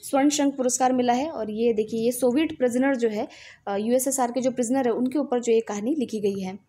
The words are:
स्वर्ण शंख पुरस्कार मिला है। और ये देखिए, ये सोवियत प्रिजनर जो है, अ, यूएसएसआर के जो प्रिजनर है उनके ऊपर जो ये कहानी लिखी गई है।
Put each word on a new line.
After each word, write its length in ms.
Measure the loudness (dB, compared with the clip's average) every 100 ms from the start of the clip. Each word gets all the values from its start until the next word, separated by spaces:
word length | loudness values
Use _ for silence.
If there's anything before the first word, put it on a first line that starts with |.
स्वर्ण 260 | 0 2 2
शंख 260 | 2 0 2
पुरस्कार 360 | -2 2 2
मिला 200 | 2 2
है। 180 | 2 0
और 200 | -4 -6
ये 220 | 0 0
देखिए, 280 | 2 -2 0
ये 120 | 0
सोवियत 460 | 2 2 2 0 0
प्रिजनर 380 | 0 2 2 2
जो 120 | 0
है, 200 | -2 -6 -10 -20 -14 -6
अ, 80 | -4
यूएसएसआर 560 | 2 2 2 -2 -2
के 80 | 0
जो 100 | -2
प्रिजनर 360 | -2 0 0 0
है 60 |
उनके 260 | 0 -2 -2
ऊपर 220 | -2 -2
जो 120 | 2
ये 80 | 2
कहानी 340 | 2 -6 -2 -2
लिखी 220 | -2 -2
गई 200 | -2 -2
है। 180 | -8 -10